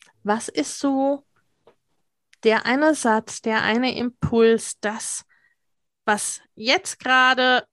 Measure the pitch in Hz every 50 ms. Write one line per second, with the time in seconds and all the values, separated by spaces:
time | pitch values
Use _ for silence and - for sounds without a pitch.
0 | _ _ _ _ - 202 208 233 - - - - 285 - - - - 277 269 269
1 | 269 277 285 277 - _ _ _ _ _ _ _ _ _ _ _ _ _ _ _
2 | _ _ _ _ _ _ _ _ - 220 220 226 - 233 254 277 302 311 302 -
3 | - 233 214 220 220 - - - - 226 220 220 - - 220 240 254 262 - -
4 | 240 247 - _ - - 240 226 226 226 226 226 - - - - - 208 220 226
5 | - - - - - _ _ _ _ _ _ _ _ _ _ _ _ _ _ _
6 | _ 220 208 208 - - - - _ _ _ - 214 240 294 359 - - - -
7 | - 254 262 262 254 254 262 254 254 254 254 240 - -